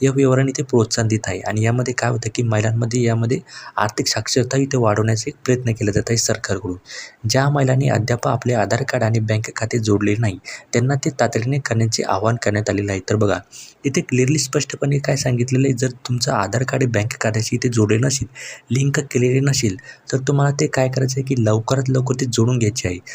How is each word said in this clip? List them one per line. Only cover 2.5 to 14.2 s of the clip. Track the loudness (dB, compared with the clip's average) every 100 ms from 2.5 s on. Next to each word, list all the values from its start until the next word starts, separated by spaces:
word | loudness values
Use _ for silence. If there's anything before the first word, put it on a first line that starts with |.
| 2 2 0 0 2
यामध्ये | 2 2 0 -2 -4 -16 -8 -2
आर्थिक | 0 0 -2
साक्षरता | -4 -2 0 0 0
इथे | 0 2
वाढवण्याचा | 2 2 2 0 -4
एक | -6 -2
प्रयत्न | 0 0
केला | -2 0
जात | 0 0
आहे | 0
सरकारकडून. | 0 -2 -4 -4 -4 -10 -12 -16 -16 -8 -2
ज्या | 2 2
महिलांनी | 2 2 2 2
अद्याप | 2 0 0 0
आपले | 0 0 0
आधार | 2 0
कार्ड | -2 0
आणि | 0 0
बँक | 0 -2 -4 -6
खाते | -4 -2
जोडले | 2 2 2 0
नाही, | 0 -4 -10 -18 -4
त्यांना | 0 2 0
ते | -2 0
तातडीने | 0 0 -2 -2
करण्याचे | -2 0 0 0 -2
आवाहन | 0 0 0
करण्यात | 0 -2 0
आलेलं | 0 -2
आहे. | -4 -2
तर | 0
बघा, | 2 0 -6 -18 -20 -8 -4
इथे | -2
क्लिअरली | 0 0